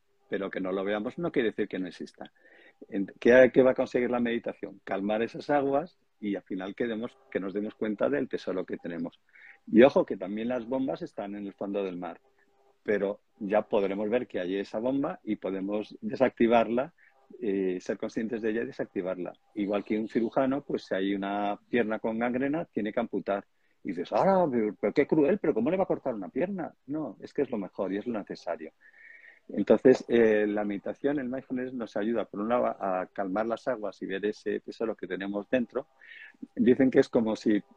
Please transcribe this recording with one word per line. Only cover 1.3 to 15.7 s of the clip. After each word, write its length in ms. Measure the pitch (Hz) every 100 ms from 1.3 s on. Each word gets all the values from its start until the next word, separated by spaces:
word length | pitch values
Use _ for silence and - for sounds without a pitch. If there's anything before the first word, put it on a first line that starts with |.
quiere 160 | - 113
decir 180 | - 104
que 120 | 95
no 100 | 90
exista. 420 | - 76 - 71 _ _ - - _ -
En-, 240 | 98 95 -
¿qué, 320 | 117 123 127
qué 100 | 139
va 100 | 127
a 20 |
conseguir 360 | 127 127 127 120
la 100 | 123
meditación? 600 | 120 117 107 - - -
Calmar 380 | - 95 101 110
esas 280 | 113 160 -
aguas 480 | 143 139 139 175 _ _ _
y 160 | 104 95
al 60 |
final 320 | - 95 95
que 120 | - 120
demos, 300 | 107 117 - _
que 100 | -
nos 140 | 95
demos 200 | 95 107
cuenta 340 | - 107 101 123
del 200 | 143 131
tesoro 360 | - - 90
que 120 | 87 92
tenemos. 420 | 82 85 82 - _ - - - -
Y 160 | 107
ojo, 220 | 135 185
que 140 | 151 101
también 300 | 101 107 113
las 180 | 127 113
bombas 360 | 131 135 -
están 320 | 139 - 101
en 120 | 104 101
el 80 |
fondo 280 | - 101 101
del 140 | 95 87
mar, 240 | 87 82 _ _ _ _ _ _
pero 380 | - 104 98 104 _ -
ya 240 | 101 107
podremos 460 | - 110 98 98 107
ver 160 | 123 123
que 120 | 101
hay 180 | 90 98
esa 220 | 101 110
bomba 380 | 120 139 151 185
y 120 | - 104
podemos 600 | 95 95 98